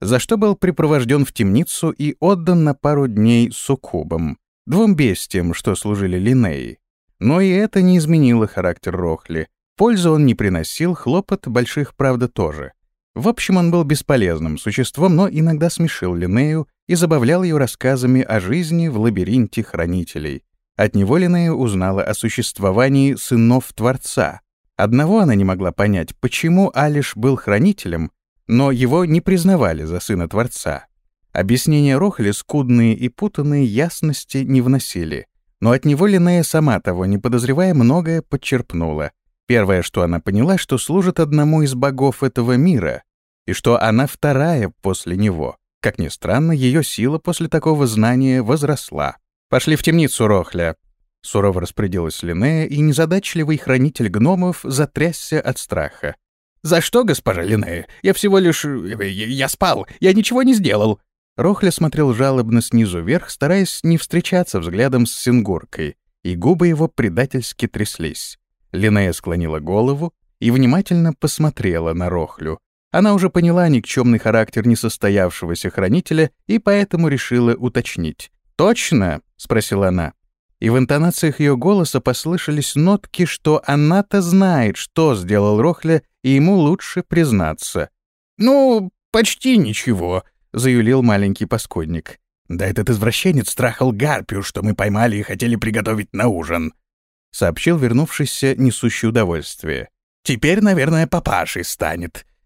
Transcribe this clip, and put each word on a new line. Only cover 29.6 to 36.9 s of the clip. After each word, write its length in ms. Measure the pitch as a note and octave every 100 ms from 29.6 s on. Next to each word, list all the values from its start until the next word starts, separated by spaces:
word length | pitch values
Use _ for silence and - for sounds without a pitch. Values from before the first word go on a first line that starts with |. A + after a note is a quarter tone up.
| G#2 D#2
за 160 | D#2 F2
сына 300 | - G2 E2+
Творца. 560 | G2+ A#2+ - - C#2+ - _ _ _ _
Объяснения 680 | - F#2+ B2 - D3+ C#3+ C3+
Рохли, 320 | G3 - G2+
скудные 640 | G#2 - D3+ B2+ A#2+ A#2
и 160 | A2 A#2+
путанные, 560 | - G#3 - C#3+ D3 B2+
ясности 720 | G#2 E3 - D#3 C#3 - C3+
не 240 | C3+ C3
вносили. 640 | B2 C3+ - F#2 D#2+ D2 - _ _ -
Но 120 | G#2+
от 140 | C3 D#3
него 200 | C#3+ G3+
Линнея, 380 | G3 F3 F3
сама 360 | D#3 D#3+ D3+ G2+
того 280 | -